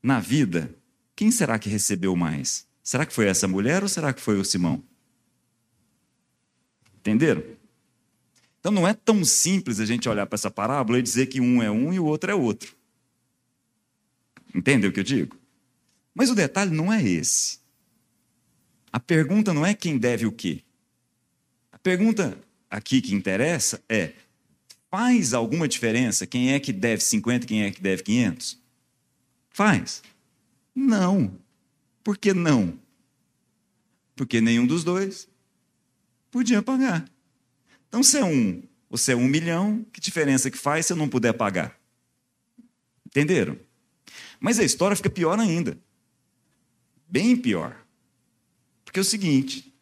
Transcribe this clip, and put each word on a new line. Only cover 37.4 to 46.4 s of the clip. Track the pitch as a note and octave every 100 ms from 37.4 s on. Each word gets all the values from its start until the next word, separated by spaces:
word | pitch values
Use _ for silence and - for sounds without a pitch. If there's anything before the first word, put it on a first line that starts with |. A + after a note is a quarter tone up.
| _ _ _ _ _
Então, | A3
se | C4+ C#4+
é |
um | G3 C#3+ G#2+ E2+ - _ _
ou | A#2
se | -
é | B2
um | B2+
milhão, | D3 E3 E3 G3+ G#3+ A3
que | -
diferença | - E3+ D3 C3+ C3
que | -
faz | C#3+ D#3 D#3+
se |
eu | E3+
não | D3+
puder | C3 A2+
pagar? | A2 G#2 F#2 E2 - _ _ _ _ _ _ _ _ - _ _ _
Entenderam? | - - D3+ F3 E2 - - _ _ _ - - - -
Mas | G3 A#3+
a |
história | F3 - F#3+ G3+
fica | -
pior | - E3 G3+
ainda. | A3 E3 C#3 D2 _ _ _ _ _ _